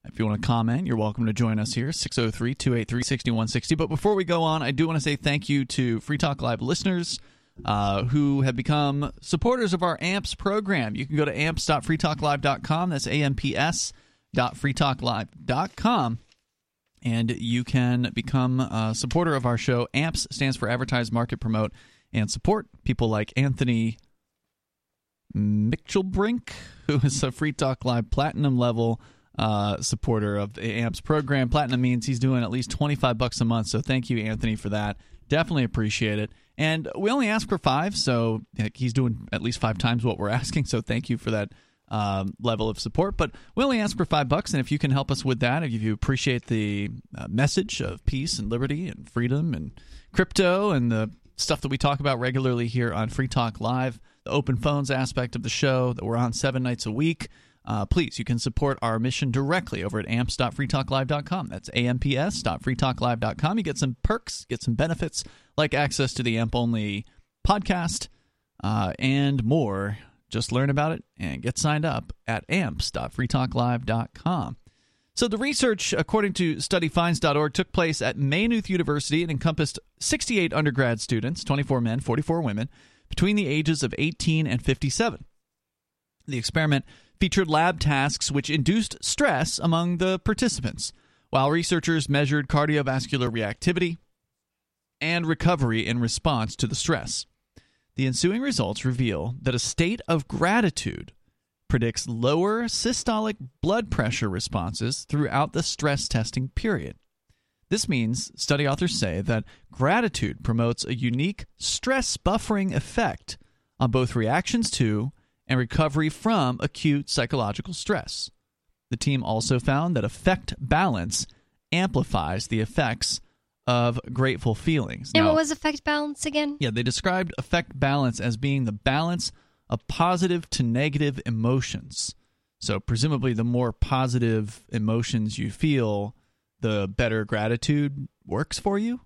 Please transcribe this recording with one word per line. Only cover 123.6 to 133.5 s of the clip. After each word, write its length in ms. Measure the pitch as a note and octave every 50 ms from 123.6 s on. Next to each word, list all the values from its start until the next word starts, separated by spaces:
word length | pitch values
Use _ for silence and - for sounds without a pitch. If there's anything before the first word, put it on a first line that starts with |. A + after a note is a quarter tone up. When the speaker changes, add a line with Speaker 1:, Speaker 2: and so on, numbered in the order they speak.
| _
Speaker 1:
of 320 | - B2 A#2+ A#2+ A#2+ A#2 B2 - - B2
grateful 420 | B2 C3 C3 A2+ - - B2 A2
feelings. 560 | - - E3+ D#3+ D3 A2+ - A#1 - A#2+ C3+ -
Speaker 2:
And 120 | D#4+ D#4+
Speaker 1:
Now, 60 | D#4+
Speaker 2:
what 40 | D#4
was 160 | D#4+ D#4+ D4
affect 320 | D#4 - - D#4 D4 C#4+ _
balance 420 | D4+ D4 D4 D4 D4 C#4+ - -
again? 300 | D#4 C#4+ D4+ D4+ C#4+ D4 D4
Speaker 1:
Yeah, 80 | - A#2
they 120 | G#2+ A#2
described 520 | - B2+ B2 - - F#3+ F3+ F#3 F#3 E3 -
affect 400 | - - - - E3+ - - -
balance 440 | C3+ C#3 C3+ C#3 C#3+ C3+ B2 A2+ -
as 160 | G2+ A#2+ A2+
being 260 | A2 C3+ C#3 C#3 C#3 B2+
the 80 | A2
balance 640 | G#2 G#2 _ C3+ C3 D3 E3 E3+ F3 E3+ - - - _ _ _ _ _ _ -
of 160 | - A2+ _ -
positive 600 | - - E3 F3 F#3 F3 F3+ F3+ F3 E3+ D#3+ -
to 120 | - - B2+
negative 560 | A#2 A2+ B2+ C#3+ D#3 C#3 D3 D3 C#3+ C3+ C3 -
emotions. 920 | A#2+ A#2 A2 A2+ A#2+ C3 C3+ B2+ - - - - - - - - - - _ _ _ _ _ _ _ _ _
So 180 | - - G2+ G2
presumably 540 | - - A#2+ A2 C3 D#3 D3 B2+ B2 C3 A#2
the 100 | G#2+ A2+
more 300 | A#2+